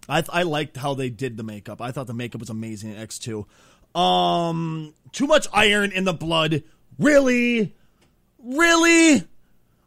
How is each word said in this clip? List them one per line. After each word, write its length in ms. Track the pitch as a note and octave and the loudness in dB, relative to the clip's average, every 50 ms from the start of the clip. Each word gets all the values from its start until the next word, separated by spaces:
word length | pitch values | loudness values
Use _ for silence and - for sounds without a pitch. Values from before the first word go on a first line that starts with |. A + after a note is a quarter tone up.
| - _ | -10 _
I 120 | - D#3 | -2 -2
th-, 80 | E3 - | -2 -2
I 120 | - F3 F3+ | -2 -2 -2
liked 340 | F3 D3+ D3+ D#3 C#3+ _ | -2 -2 -4 -4 -6 _
how 160 | - B2 D3 C#3 | -8 -6 -6 -4
they 160 | B2+ C3+ C3 | -4 -4 -6
did 280 | B2 G2 C3 C3 A#2 | -6 -6 -8 -8 -8
the 60 | G#2+ A2+ | -8 -10
makeup. 380 | A2 G#2+ G#2 F#2+ - G#2+ F#2+ | -10 -10 -12 -14 -14 -14 -10
I 100 | A2+ B2 | -10 -10
thought 160 | B2 - C3 | -8 -8 -10
the 60 | A2+ A#2+ | -8 -8
makeup 260 | A#2 B2 A#2 - B2 | -8 -8 -8 -8 -10
was 100 | - A2 | -12 -10
amazing 420 | A2+ A2 A2 A2+ A2 G#2 G2+ A2+ | -10 -10 -10 -10 -10 -12 -12 -14
in 60 | G#2+ | -12
X 220 | G2 A2+ G#2+ - - | -12 -14 -14 -14 -14
two. 260 | - B2+ A2 G#2+ G2+ _ _ _ _ _ _ _ _ _ _ | -12 -10 -10 -10 -10 _ _ _ _ _ _ _ _ _ _
Um, 960 | E3+ F3+ F3+ F3+ F3+ F3+ F3 F3 F3 E3+ E3+ E3 E3 E3 E3 D#3+ D#3+ D#3 D3+ - _ _ - | -2 0 2 2 2 2 0 0 0 -2 -2 -4 -4 -6 -6 -8 -10 -12 -14 -18 _ _ -18
too 160 | _ - - | _ -4 0
much 200 | C#4+ - - - - - | 2 2 2 2 2 0
iron 380 | G3 G#3+ G#3+ G3+ G#3 G3+ G3 | 2 4 4 4 2 0 -2
in 120 | F#3+ F#3 F#3+ | -2 -2 -2
the 100 | F#3+ F3 | -2 -2
blood. 500 | D3 D#3+ D#3+ E3 E3 D#3+ D#3 D#3+ C#3+ - - _ _ _ _ - - | -2 -4 -4 -2 0 0 0 -2 -2 -4 -8 _ _ _ _ -8 0
Really? 760 | D3+ C#4 D4+ C#4 C#4 B3+ B3 B3 A#3+ A#3+ A#3+ A#3 G#3+ D#3+ - _ _ _ _ _ _ _ _ _ _ _ _ _ C4 | 2 6 6 6 6 4 2 2 2 0 0 0 -2 -2 -4 _ _ _ _ _ _ _ _ _ _ _ _ _ _
Really? 800 | A3+ B3+ C#4+ E4+ E4+ E4+ E4+ E4 E4+ E4+ E4 E4 D#4+ D4+ A3+ E3+ - - - _ _ _ _ _ _ _ _ _ | -8 -2 2 4 4 6 6 6 6 6 6 8 6 6 4 2 -4 -18 -20 _ _ _ _ _ _ _ _ _